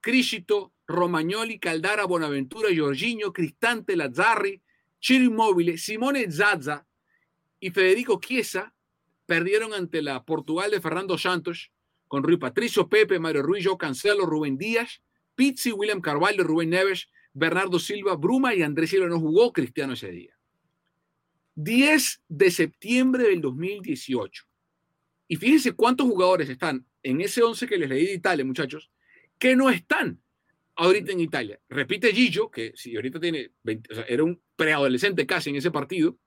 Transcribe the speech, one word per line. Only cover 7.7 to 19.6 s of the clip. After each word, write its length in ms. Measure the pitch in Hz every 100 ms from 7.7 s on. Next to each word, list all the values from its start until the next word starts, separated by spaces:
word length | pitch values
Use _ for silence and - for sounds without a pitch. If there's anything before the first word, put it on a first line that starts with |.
| 196 185 208 247 208
Chiesa 540 | - 254 208 185 214 _ _ _ _ _ -
perdieron 480 | 165 175 208 220
ante 280 | 208 170 165
la 220 | 147 131
Portugal 480 | - 156 151 165 208
de 100 | 208
Fernando 360 | 165 165 196 -
Santos 540 | 185 180 170 170 - _ _ _ _
con 160 | 139
Rui 140 | 143 170
Patricio, 520 | 127 190 233 - 170
Pepe, 300 | 214 208 185
Mario 240 | 165 147
Rui, 200 | 139 202
João 140 | 180 180
Cancelo, 480 | 160 127 208 208 175
Rubén 320 | 156 147 135
Díaz, 440 | 208 226 240 - _ _ _ -
Pizzi, 360 | 277 262 247
William 300 | 202 208 202
Carvalho, 420 | 165 147 190 208
Rubén 260 | 165 160 165
Neves, 400 | 175 190 180 - _ _
Bernardo 460 | 139 160 175 190 175
Silva, 360 | - 208 196 165
Bruma 380 | 170 262 262
y 80 | 202
Andrés 280 | 151 147 160
Silva. 180 | 190 180
No 120 | 170
jugó 340 | 156 170 240
Cristiano 400 | 165